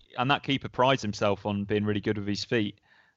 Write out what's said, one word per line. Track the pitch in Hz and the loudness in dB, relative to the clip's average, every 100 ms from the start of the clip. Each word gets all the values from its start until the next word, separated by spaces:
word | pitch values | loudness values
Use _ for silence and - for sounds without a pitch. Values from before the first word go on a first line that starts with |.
| - - | -6 -2
and | 123 | 0
that | 131 | 0
keeper | - 135 120 | 0 -4 -2
prides | - 127 135 | 2 4 4
himself | 107 98 104 98 104 | 0 0 0 0 0
on | 101 | -2
being | 101 107 | 0 0
really | 104 104 | 0 0
good | 110 104 | 0 -2
with | 101 | -2
his | 101 | -4
feet. | - 120 104 - _ _ _ | -2 0 0 -6 _ _ _